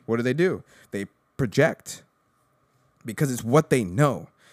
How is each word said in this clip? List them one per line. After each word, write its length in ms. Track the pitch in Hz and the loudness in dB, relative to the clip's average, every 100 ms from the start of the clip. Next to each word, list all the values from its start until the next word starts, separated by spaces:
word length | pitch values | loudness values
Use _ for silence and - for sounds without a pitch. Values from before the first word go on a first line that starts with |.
| - | -4
What 100 | 117 | 0
do 60 | |
they 100 | 120 | 0
do? 300 | 139 180 110 - - _ | 0 0 -2 -10 -20 _
They 160 | 101 98 _ _ - | -10 -10 _ _ -4
project 680 | 127 135 151 - - - _ _ _ _ _ _ _ _ _ _ | -2 2 2 0 -12 -18 _ _ _ _ _ _ _ _ _ _
because 280 | 117 107 147 | -10 -2 -2
it's 120 | 120 | -2
what 240 | 113 147 156 | 2 2 4
they 160 | 135 | 2
know. 440 | 95 92 147 98 - _ _ | 0 0 0 0 -10 _ _